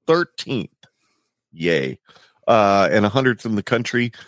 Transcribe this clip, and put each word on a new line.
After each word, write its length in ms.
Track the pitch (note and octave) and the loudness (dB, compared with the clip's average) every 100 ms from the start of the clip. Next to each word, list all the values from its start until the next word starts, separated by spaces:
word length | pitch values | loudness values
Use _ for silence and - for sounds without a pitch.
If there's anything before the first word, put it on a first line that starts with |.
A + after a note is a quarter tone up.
| - | -2
thirteenth. 640 | E3 E3+ - - B2 - _ _ _ _ _ _ _ _ E2 | 0 -2 -10 -8 -8 -8 _ _ _ _ _ _ _ _ -6
Yay. 440 | E2 D#2+ C2+ B1+ _ _ _ _ - | -2 -2 -2 -10 _ _ _ _ 0
Uh, 420 | A2+ G2+ G2 F#2 | 4 4 4 2
and 140 | G#2+ G#2 | 2 0
a 40 | |
hundredth 360 | C3 C3 A2+ A#2 | 0 0 -2 -4
in 100 | G#2+ | -4
the 80 | |
country. 480 | - A#2+ A#2 A#2+ A#2+ - | -2 -4 -2 -4 -4 -8